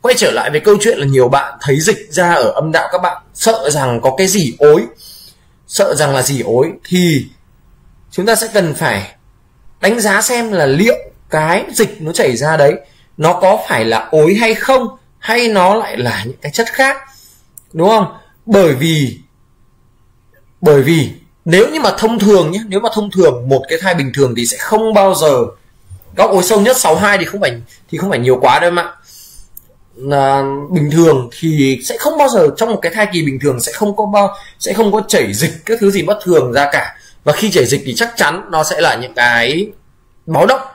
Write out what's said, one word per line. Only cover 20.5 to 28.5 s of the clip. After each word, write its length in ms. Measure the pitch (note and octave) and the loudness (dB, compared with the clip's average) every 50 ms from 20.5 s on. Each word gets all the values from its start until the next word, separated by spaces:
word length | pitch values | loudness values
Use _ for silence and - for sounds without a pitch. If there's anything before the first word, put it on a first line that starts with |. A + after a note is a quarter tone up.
| _ _ | _ _
bởi 220 | F#3 D3+ D3 C#3 | 2 4 4 4
vì 280 | C3 C3+ E3+ D#3+ C3 - - - _ _ _ _ _ | 4 2 2 0 0 -2 -6 -16 _ _ _ _ _
nếu 240 | E3 E3 F#3 A3+ C#4+ | 0 4 4 4 2
như 120 | D#4 D#4+ | 0 -2
mà 100 | C4 G3+ - - | -2 -2 -2 0
thông 200 | G#3+ A3+ A#3 A3 | -2 -2 0 2
thường 320 | G3 G#3 G#3 F#3 E3 D3+ | 4 4 4 4 4 0
nhé, 100 | F3 G3+ A3+ G#3+ | -4 -6 -8 -4
nếu 120 | F#3 G3+ | -6 -4
mà 80 | G#3 A3+ - | -4 -2 -4
thông 160 | G#3+ G#3 G3+ | -4 -6 -2
thường 380 | - F#3 F3+ D#3 B2+ B2 B2 C3 | 0 2 4 4 2 0 -2 0
một 140 | C#3 B2+ - - | 0 0 0 -2
cái 100 | D#3+ D#3+ | -6 -4
thai 120 | F3+ F#3+ F3 | -2 -2 -2
bình 180 | E3+ C#3 C3 B2 | -2 -2 -4 0
thường 200 | C#3 C#3 B2 A#2 | 0 0 0 0
thì 100 | A#2 A#2+ | -2 -4
sẽ 100 | A#2 - | -4 -4
không 380 | - - - A3 G#3+ A3+ A3 G#3 | -6 -4 -2 -2 0 0 2 2
bao 200 | G#3 G3 F#3+ F3+ | 4 4 4 2
giờ 320 | D#3 D#3 D3+ C#3 B2 A#2 - - _ _ _ _ _ _ - - - _ - - | 2 2 2 2 2 0 -4 -6 _ _ _ _ _ _ -20 -20 -20 _ -12 0
góc 140 | - G3 - | 0 0 2
ối 120 | F#3+ F#3 | 2 0
sâu 180 | F3+ - A3 G#3 | 2 2 2 2
nhất 160 | G3+ A#3+ B3+ | 2 2 2
sáu 200 | B3 - D#3+ D#3 | 2 2 0 2
hai 220 | F3 G3+ G3+ G3+ F#3+ | 2 2 0 0 0
thì 60 | E3+ | -2
không 160 | - - G3+ | -4 -4 -4
phải, 120 | G3 C#3 B2 A#2 - - - - _ _ | -4 -4 -4 -6 -16 -20 -20 -20 _ _
thì 80 | - D3 | -8 -6
không 120 | E3 G3 | -4 -4
phải 80 | F3 B2+ | -2 -2
nhiều 200 | A#2+ B2+ B2+ B2 | 2 2 2 4
quá 200 | C3+ B2+ | 4 2